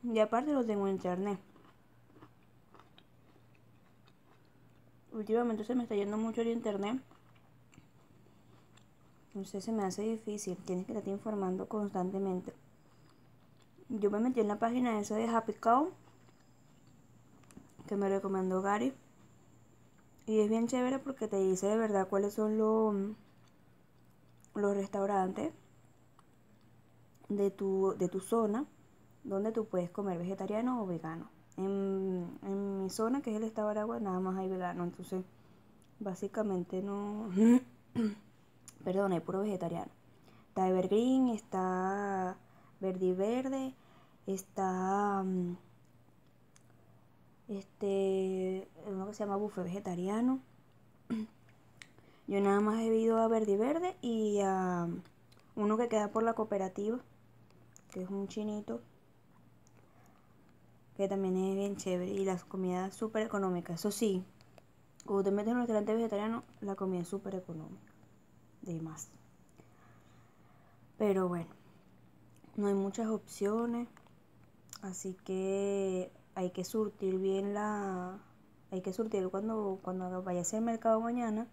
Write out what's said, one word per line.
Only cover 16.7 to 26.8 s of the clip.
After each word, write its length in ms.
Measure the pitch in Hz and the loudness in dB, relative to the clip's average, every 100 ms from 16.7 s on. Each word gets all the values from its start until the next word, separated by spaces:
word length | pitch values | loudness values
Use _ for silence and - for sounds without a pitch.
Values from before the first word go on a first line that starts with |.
| - - - - - - - - - - - - | -20 -20 -20 -20 -20 -20 -20 -20 -20 -20 -20 -6
que 100 | 202 | -2
me 120 | 202 | 2
recomendó 540 | 196 196 190 185 185 | 2 0 0 0 0
Gary. 320 | 196 208 247 262 - - - - - - - - - - - - - | 2 0 0 -4 -18 -20 -20 -20 -20 -20 -20 -20 -20 -20 -20 -18 0
Y 140 | 220 | 2
es 80 | 208 | 4
bien 200 | 220 233 | 4 2
chévere 300 | 254 247 262 | 0 0 -2
porque 300 | 277 262 220 | -4 -6 -2
te 80 | 196 | 2
dice 300 | 190 185 196 | 2 2 2
de 100 | 220 | 2
verdad 320 | 220 202 190 | 2 2 2
cuáles 240 | 196 202 | 2 0
son 240 | 208 214 214 | 0 0 2
los, 380 | 220 220 220 208 196 214 - - - - - - - - - - - - - | 4 4 4 2 -2 -6 -16 -20 -20 -20 -20 -20 -20 -20 -20 -20 -20 -20 -10
los 200 | - 202 | 0 2
restaurantes 800 | 202 196 202 196 202 185 196 302 - - - - - - - - - - - - - | 2 0 -2 0 2 0 0 -4 -6 -20 -20 -20 -20 -20 -20 -20 -20 -20 -20 -20 -20